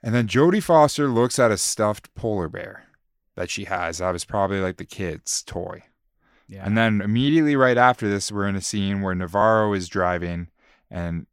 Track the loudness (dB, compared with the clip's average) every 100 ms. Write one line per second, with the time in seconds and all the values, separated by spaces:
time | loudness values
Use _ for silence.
0 | 0 0 0 4 4 2 4 6 6 4
1 | 0 2 2 4 2 2 -2 0 -2 -2
2 | -10 -8 -4 -4 -4 -8 -14 -16 _ _
3 | _ _ _ -12 -8 -8 -6 -6 -4 -4
4 | -4 -4 -6 -2 0 0 -4 -6 -14 -8
5 | -8 -8 -8 -8 -8 -10 -10 -14 _ _
6 | _ _ _ _ _ -12 -2 2 2 2
7 | 0 0 2 2 2 4 4 6 4 4
8 | 0 -2 -4 -4 -2 -2 -4 -2 -2 -2
9 | -2 -2 -2 2 4 4 2 -2 -4 -2
10 | 0 0 -4 -6 -10 _ _ _ _ -8
11 | -6 -6 -10